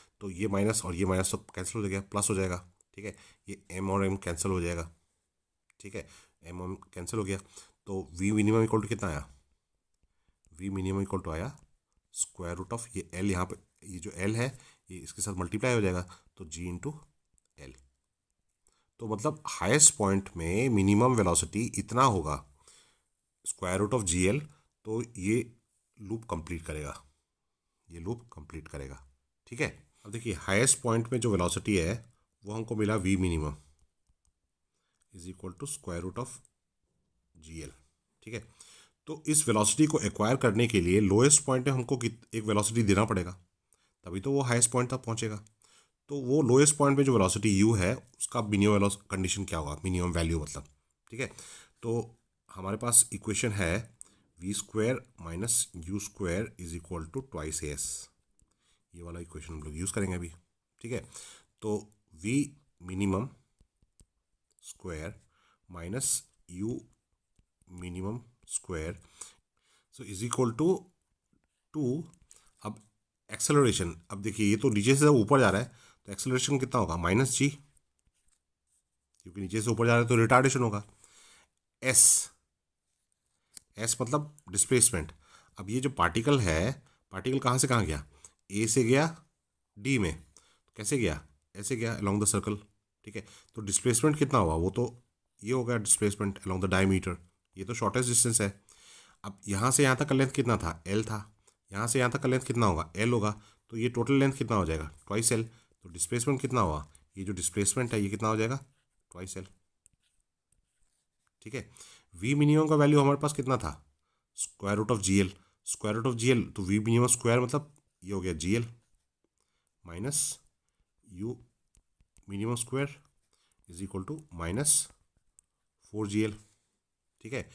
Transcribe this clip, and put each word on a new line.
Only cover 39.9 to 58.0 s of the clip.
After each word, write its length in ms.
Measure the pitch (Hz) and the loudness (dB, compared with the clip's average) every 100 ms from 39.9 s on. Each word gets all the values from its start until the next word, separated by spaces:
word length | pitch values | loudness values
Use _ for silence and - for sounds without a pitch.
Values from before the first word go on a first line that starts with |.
| 151 | 2
एक्वायर 360 | 101 - 107 135 | -2 0 0 2
करने 300 | 123 104 120 | 2 2 2
के 120 | 104 | 4
लिए 200 | 85 98 | 4 4
लोएस्ट 440 | 101 104 135 143 | 6 6 6 6
पॉइंट 220 | - 131 131 | 4 0 0
में 60 | |
हमको 220 | 131 123 131 | 0 0 -2
कित-, 380 | 117 110 _ | -2 -6 _
एक 100 | 113 | -6
वेलोसिटी 380 | 107 104 104 113 | 0 2 2 2
देना 220 | 107 95 | 4 4
पड़ेगा, 280 | 101 95 87 92 _ _ _ _ _ _ - | 4 0 -4 -10 _ _ _ _ _ _ -10
तभी 140 | 92 | -8
तो 120 | 135 | -2
वो 100 | 139 | 0
हाईएस्ट 280 | 127 120 120 | 2 2 2
पॉइंट 200 | 123 123 | 2 -2
तक 120 | 127 | -4
पहुँचेगा। 320 | - 113 113 104 107 _ _ _ _ _ - | -6 -6 -6 -8 -14 _ _ _ _ _ -12
तो 100 | 143 | -8
वो 200 | 123 143 | 0 2
लोएस्ट 340 | 127 131 147 - | 6 8 6 6
पॉइंट 220 | 143 139 | 4 6
में 60 | |
जो 80 | 135 | 6
वेलोसिटी 440 | 117 92 101 107 98 | 6 4 2 2 4
यू 140 | 110 | 6
है 200 | 110 90 | 4 2
उसका 480 | 127 - - - 123 | -2 -8 -10 -6 -4
मिनिमम 320 | 107 101 101 | 0 4 4
वेलोस-, 240 | 104 101 98 - | 4 2 -2 -8
कंडीशन 340 | 95 92 98 | -4 -4 -4
क्या 140 | 95 82 | -4 -6
होगा, 220 | 73 76 | -6 -6
मिनिमम 280 | 95 92 90 | -2 0 0
वैल्यू 280 | 82 82 82 | 0 0 -2
मतलब, 220 | 73 73 - _ _ _ _ | -4 -12 -16 _ _ _ _
ठीक 80 | 117 | -10
है। 100 | 123 - - - - _ | -10 -12 -20 -20 -20 _
तो 360 | 120 117 110 _ _ _ _ | -6 -4 -6 _ _ _ _
हमारे 260 | 95 95 107 | -12 -8 -6
पास 320 | 117 117 - | 4 4 4
इक्वेशन 400 | 107 113 101 123 | 0 -4 -2 0
है 460 | 101 85 95 120 - - _ _ - | 0 0 0 -4 -18 -20 _ _ -12
वी 160 | 90 | -8
स्क्वायर 480 | 101 - 107 110 123 - - | -8 -6 -2 -2 -2 -8 -16
माइनस 460 | 82 85 113 - - 92 | -10 -6 -2 -2 -2 -8
यू 220 | 82 101 | -8 -8
स्क्वायर 540 | - - 92 90 113 - | -8 -6 -4 -2 -4 -10
is 140 | 87 85 | -12 -12
equal 260 | - 85 80 | -10 -10 -8
to 80 | 82 - | -10 -10
twice 280 | 85 76 78 | -8 -8 -6
A 120 | 76 73 | -6 -6
S, 100 | - - | -8 -10